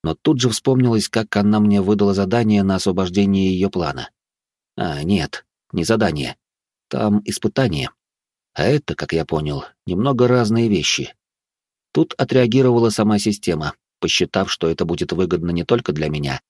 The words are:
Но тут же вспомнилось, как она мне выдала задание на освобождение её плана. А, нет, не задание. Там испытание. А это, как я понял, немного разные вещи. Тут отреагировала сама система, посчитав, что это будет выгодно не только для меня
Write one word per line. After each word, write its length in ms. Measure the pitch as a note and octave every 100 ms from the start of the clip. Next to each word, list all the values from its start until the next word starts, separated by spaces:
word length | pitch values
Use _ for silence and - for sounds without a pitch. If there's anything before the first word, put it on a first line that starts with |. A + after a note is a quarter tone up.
Но 100 | D#3+
тут 260 | D#3+ - C#3
же 80 | B2
вспомнилось, 600 | G#2+ - C3 B2 A2+ -
как 280 | A2+ G#2+ G2+
она 220 | G#2 G#2+
мне 220 | G#2 G2+
выдала 320 | F#2 G#2 G2+
задание 480 | F#2+ F#2+ A#2 A2 G#2
на 140 | G2 F#2+
освобождение 760 | G2 F2+ F#2 F#2 G2+ G2 F#2+
её 160 | F#2 G2
плана. 420 | F2+ - - - _ _ _ _ _ _ -
А, 260 | F2+ C#2+
нет, 420 | D#2+ G2+ D2 - _ _ _
не 100 | -
задание. 540 | E2 A2+ A2 - C2 - _ _ _ _ _
Там 320 | B2+ A2 G#2
испытание. 680 | G#2 G2+ A2+ - B2+ D2+ C2 _ _ _ _ _ _
А 80 | -
это, 320 | E2+ D3 -
как 180 | - -
я 120 | E2
понял, 400 | D#2 D#2 D2+ C#2 - _ -
немного 420 | F2+ C3 B2 B2
разные 400 | B2 G#2+ A2+ A#2
вещи. 480 | F#2+ C#2+ - - - _ _ _ _ _ _ _
Тут 200 | - D#3+ -
отреагировала 720 | C3 B2+ A#2 B2+ B2+ A#2+ A#2
сама 300 | G#2+ G#2+ G#2
система, 560 | A2 G2+ - D#2 D2+ - _ _
посчитав, 500 | E2+ - F2 F#2+ F#2+
что 200 | - E2
это 160 | E2 E2+
будет 260 | F2 F2
выгодно 380 | E2 F2+ E2+ F2
не 120 | E2+
только 300 | E2 A#2+ -
для 160 | D2+ D#2
меня 320 | D2+ C#2+ C2+